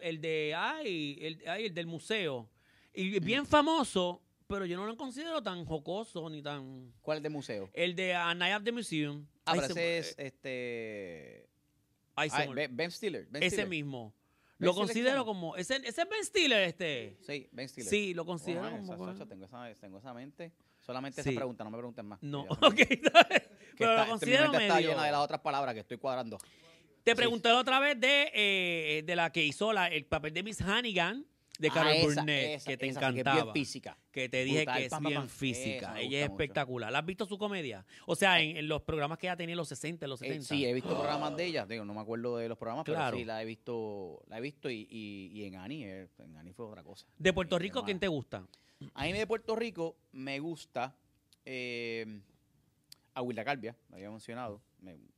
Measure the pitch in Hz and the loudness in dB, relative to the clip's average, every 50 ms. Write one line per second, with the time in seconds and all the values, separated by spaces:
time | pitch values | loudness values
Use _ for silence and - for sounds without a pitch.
0 | 185 170 165 156 151 160 160 156 151 151 151 170 196 240 302 311 302 220 180 160 | -6 -6 -6 -4 -2 -2 0 0 0 -2 -2 -2 -2 -2 -4 -4 -4 -4 -4 -4
1 | 151 143 143 - 151 160 165 165 - 165 175 202 233 214 165 170 170 170 165 151 | -4 -6 -6 -8 -8 -10 -10 -8 -8 -6 -6 -4 -4 -6 -6 -6 -6 -6 -6 -8
2 | - - 220 220 185 156 135 120 110 107 _ _ _ _ _ _ _ _ - - | -6 -4 -2 -2 -2 -2 -2 -4 -6 -10 _ _ _ _ _ _ _ _ -6 -4
3 | 185 190 208 196 165 185 233 277 285 - 302 302 285 311 320 330 254 - - 190 | -2 0 0 0 2 2 2 2 4 6 8 8 8 8 6 4 2 2 2 2
4 | 180 175 175 - _ _ _ _ _ - 202 196 190 175 175 185 202 214 233 226 | 2 0 -2 -6 _ _ _ _ _ -6 -4 -2 -2 -2 -2 -4 -4 -6 -6 -6
5 | 302 262 220 269 320 339 320 302 214 208 180 175 165 131 156 156 143 - 175 208 | -8 -8 -8 -8 -6 -4 -4 -4 -2 -4 -4 -4 -4 -4 -4 -4 -4 -4 -4 -4
6 | 226 - - 180 160 165 156 151 143 147 147 143 135 131 135 127 127 120 - - | -6 -6 -8 -8 -8 -6 -8 -8 -6 -6 -6 -6 -8 -10 -12 -14 -16 -18 -20 -8
7 | - - 156 156 147 151 151 143 131 - 117 101 95 95 - 151 175 180 175 175 | -4 -2 -2 0 0 -2 -4 -4 -4 -4 -6 -6 -6 -6 -2 0 0 0 0 0
8 | 185 185 180 175 170 170 170 175 180 180 202 208 202 233 233 240 220 - 165 156 | 0 0 0 2 2 0 0 2 2 2 2 0 0 -2 -2 -2 -4 -2 -2 0
9 | 147 147 143 147 147 - _ _ _ - 165 175 139 135 175 170 170 170 170 165 | 0 0 -2 -6 -10 -14 _ _ _ 2 2 2 2 0 0 0 0 0 0 0
10 | 160 165 - - 139 131 131 _ - 139 127 123 123 120 120 117 113 110 107 101 | -2 -4 -6 -8 -8 -10 -10 _ -8 -8 -6 -4 -4 -4 -4 -6 -6 -6 -8 -8
11 | 98 87 82 80 69 60 53 55 57 _ _ _ _ _ _ _ _ _ _ _ | -8 -10 -10 -12 -14 -16 -18 -20 -20 _ _ _ _ _ _ _ _ _ _ _
12 | _ _ _ - 151 151 131 143 151 139 127 131 151 135 127 117 160 175 165 - | _ _ _ -2 0 0 2 0 0 0 0 -2 -2 -2 -2 -2 -4 -4 -4 -4
13 | 226 202 156 113 78 - 117 147 170 180 185 196 202 190 175 156 147 143 135 123 | -6 -4 -4 -6 -8 -10 -4 0 0 2 2 0 0 -2 -2 -4 -4 -4 -6 -8
14 | 113 107 - _ _ _ _ _ _ _ _ - 170 180 180 196 208 214 226 226 | -8 -12 -14 _ _ _ _ _ _ _ _ 2 2 4 4 4 2 0 2 2
15 | 240 254 269 269 247 220 208 185 170 160 - 180 180 - 262 277 262 240 220 330 | 2 4 4 2 2 -2 -4 -4 -4 -6 -6 -6 -4 -2 -2 -2 -2 -4 -2 -2
16 | 339 381 427 440 381 - - 403 330 277 240 208 190 170 165 - 185 160 143 123 | -2 -2 -2 -4 -4 0 2 4 6 6 6 6 4 4 2 -2 -2 -2 -2 -4
17 | 110 104 104 - - - 143 143 - - - 117 135 131 - 135 117 95 202 208 | -6 -8 -12 -14 -10 -8 -8 -8 -8 -10 -12 -10 -10 -10 -10 -10 -2 0 2 2
18 | 208 190 175 170 165 170 180 165 - 180 170 170 196 - 233 220 196 185 180 175 | 2 0 -2 -4 -4 -4 -6 -4 -4 -4 -4 -4 -4 -4 -6 -8 -8 -10 -10 -8
19 | - - 190 196 - 107 98 95 95 95 120 120 123 117 104 - - 98 95 98 | -8 -10 -10 -10 -12 -14 -14 -16 -16 -16 -16 -14 -14 -14 -16 -16 -18 -18 -18 -16
20 | 113 135 123 120 131 143 151 - 170 165 165 _ _ _ _ _ _ - 123 127 | -16 -14 -14 -14 -14 -16 -16 -16 -16 -16 -16 _ _ _ _ _ _ -8 -8 -6
21 | 135 139 131 - 139 139 131 117 135 127 120 107 110 107 110 117 120 120 117 - | -6 -6 -8 -4 -2 -2 0 0 -2 -4 -6 -8 -10 -10 -10 -10 -10 -10 -12 -12
22 | 107 104 104 98 - 143 143 139 139 185 147 - - 277 208 226 269 - 277 - | -12 -14 -12 -10 -8 -6 -6 -6 -4 -4 2 6 8 8 8 8 6 6 4 4
23 | 302 - - 330 - - 381 - - - - - - - - - 226 226 226 226 | 4 8 10 10 10 10 6 2 2 0 -4 -20 -20 -20 -2 2 4 6 6 6
24 | 220 214 226 214 - 233 247 277 311 302 - 156 214 202 170 160 165 160 156 156 | 6 4 2 0 4 6 6 8 8 6 6 6 6 6 6 6 6 4 2 2
25 | 151 151 147 143 147 139 156 147 - 156 139 139 139 131 117 110 104 - 127 110 | 2 2 4 2 2 2 0 -2 -2 0 0 0 0 0 -2 -4 -6 -8 -8 -4
26 | - 135 127 127 123 113 107 95 - - - - - - - - _ _ _ _ | -2 -2 -2 -2 -4 -6 -8 -10 -12 -16 -20 -20 -20 -20 -20 -20 _ _ _ _
27 | _ 233 233 240 240 233 240 220 - 233 226 247 254 262 262 269 277 294 294 233 | _ 4 6 6 6 4 2 4 6 6 8 8 6 6 4 4 6 4 4 4
28 | 233 262 285 285 285 - - 214 208 202 196 190 180 175 170 165 156 151 151 156 | 4 6 6 6 4 4 2 2 4 4 4 4 2 2 0 0 0 0 0 0
29 | 156 160 175 170 170 165 - 175 156 147 131 - 202 220 220 196 180 170 165 156 | 0 0 2 2 2 2 2 2 2 2 2 2 0 2 2 2 2 2 2 0
30 | 139 - 165 156 143 156 156 170 185 220 208 - 175 185 202 233 247 233 196 175 | -2 -2 -2 -2 -2 -2 -4 -4 -4 -4 -4 -2 0 0 2 2 0 0 2 2
31 | 165 180 220 269 311 - _ _ _ _ - - 156 151 - 160 156 151 151 160 | 2 2 0 -4 -8 -12 _ _ _ _ -6 0 0 2 4 4 6 6 6 6
32 | 165 151 147 151 156 151 147 139 131 151 151 139 - - 139 - 131 135 131 143 | 6 6 4 4 2 2 2 2 2 0 -2 -4 -4 -4 -4 -2 -2 -2 -2 2
33 | 139 135 123 131 123 139 139 - 117 110 107 156 135 - - 131 - 95 80 - | 2 2 2 2 2 4 4 4 4 2 0 -2 -2 -2 -4 -10 -12 -14 -14 -16
34 | _ _ - 139 131 123 127 127 127 135 143 156 156 135 127 131 135 127 - 156 | _ _ -6 -6 -4 -2 0 0 2 2 2 2 2 2 0 0 0 -2 -2 -2
35 | 147 151 143 143 135 117 - - 139 131 117 123 131 135 135 127 104 92 92 110 | -2 0 0 -2 -2 -4 -4 -2 -2 -2 0 -2 -2 -4 -4 -6 -6 -8 -6 -6
36 | 120 127 135 143 147 143 147 - 156 143 - 160 139 127 127 123 110 107 123 143 | -4 -2 0 0 0 0 0 -2 -2 -2 0 -2 -2 -2 -2 -4 -4 -2 0 0
37 | 156 175 190 - 220 185 202 185 214 208 202 185 156 127 107 95 98 - - - | -2 -2 -4 -4 -6 -6 -4 -4 -4 -4 -2 -4 -4 -6 -6 -8 -12 -16 -20 -12
38 | - - 170 - 196 190 180 170 160 151 165 156 151 151 151 143 - - 156 156 | -4 -4 0 4 6 6 6 6 6 4 0 -4 -2 -2 -2 -2 -2 -2 -2 0
39 | 143 143 160 - - 180 180 170 170 165 170 175 160 - 143 - - 151 175 165 | 0 -2 -2 -4 -4 -4 -4 -4 -4 -4 -4 -4 -4 -6 -6 -6 -6 -6 -6 -6
40 | 151 139 135 120 - 135 143 156 131 - 151 143 139 120 123 131 127 - 160 - | -6 -8 -8 -6 -6 -4 -4 -4 -4 -2 0 2 2 2 2 0 0 -2 -2 0
41 | 143 147 151 147 147 151 147 156 175 180 160 139 104 95 113 113 107 101 104 107 | 0 0 0 0 -2 -2 -2 -2 -2 -2 -2 -2 -2 -4 -6 -6 -6 -6 -8 -8
42 | 107 107 113 117 117 123 120 117 117 113 113 - 117 113 117 147 160 139 156 165 | -6 -6 -4 -4 -2 -2 -2 -2 -4 -4 -6 -6 -6 -6 -6 -4 -4 -2 -2 0
43 | 147 123 110 123 120 110 110 110 113 113 113 - _ - 120 113 110 107 104 101 | 0 0 0 -2 -4 -6 -6 -6 -6 -8 -8 -10 _ -6 -6 -4 -4 -6 -6 -8
44 | 92 85 73 - - - 107 113 123 147 147 _ - 143 120 107 107 - - 113 | -10 -10 -12 -14 -16 -14 -10 -8 -8 -8 -8 _ -8 -6 -6 -6 -8 -10 -10 -10
45 | 107 104 101 98 95 85 98 107 101 98 92 92 92 107 147 160 120 98 95 95 | -10 -8 -8 -10 -10 -12 -10 -10 -10 -10 -10 -10 -10 -10 -10 -10 -10 -10 -10 -12
46 | 95 90 _ - - 78 80 78 78 87 95 - 117 107 107 92 76 - 98 - | -14 -16 _ -20 -20 -20 -20 -18 -18 -18 -14 -12 -12 -12 -12 -16 -18 -18 -20 -20
47 | - _ _ - 151 185 180 190 185 160 185 175 170 208 - 262 214 202 196 175 | -20 _ _ 0 2 2 2 2 0 0 0 0 0 -2 -2 -4 -2 -2 -2 0
48 | 202 190 160 139 120 - - 101 90 - - - _ _ _ _ 139 139 - 135 | 0 0 0 -2 -4 -6 -10 -12 -12 -14 -20 -20 _ _ _ _ -20 -14 -8 -4
49 | 139 160 185 208 220 190 226 220 - - 220 226 233 233 180 170 165 165 165 _ | -4 -2 0 -2 0 0 -2 -2 -2 -2 -2 -2 -2 -4 -4 -4 -4 -4 -6 _
50 | _ _ - 131 131 139 139 139 147 170 165 147 - - - 127 120 135 139 _ | _ _ -14 -10 -8 -6 -6 -6 -6 -6 -8 -10 -12 -8 -6 -4 -4 -4 -6 _
51 | _ _ _ _ _ _ _ _ _ 131 131 127 123 123 120 120 117 117 113 113 | _ _ _ _ _ _ _ _ _ -10 -8 -6 -4 -4 -4 -4 -4 -4 -4 -4
52 | 113 110 107 101 101 _ _ _ _ _ _ _ _ _ _ _ _ _ - - | -6 -8 -10 -14 -16 _ _ _ _ _ _ _ _ _ _ _ _ _ -20 -20
53 | _ _ _ 131 127 123 117 110 107 135 143 131 - - 117 - _ _ 90 90 | _ _ _ -6 -4 -4 -4 -4 -2 -2 -2 -2 -4 -8 -10 -12 _ _ -18 -16
54 | 98 104 110 110 107 - 117 120 127 113 104 - - _ _ _ 92 92 82 69 | -14 -14 -14 -14 -12 -12 -10 -8 -8 -8 -10 -12 -16 _ _ _ -20 -20 -20 -20
55 | 53 - _ | -20 -20 _